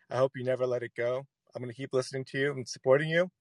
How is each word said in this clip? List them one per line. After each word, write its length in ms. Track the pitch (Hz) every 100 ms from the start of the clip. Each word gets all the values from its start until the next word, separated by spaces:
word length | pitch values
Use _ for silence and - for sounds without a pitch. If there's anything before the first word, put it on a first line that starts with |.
| -
I 80 | 123
hope 160 | 135 131
you 80 |
never 240 | 123 127 127
let 160 | 123
it 80 | 120 -
go. 300 | 120 127 143 _ _ -
I'm 60 |
gonna 120 | 123
keep 200 | 117 135
listening 320 | 131 - 135 131
to 120 | 139
you 140 | 143
and 160 | 131 117
supporting 420 | - 135 139 156
you. 220 | 170 180 _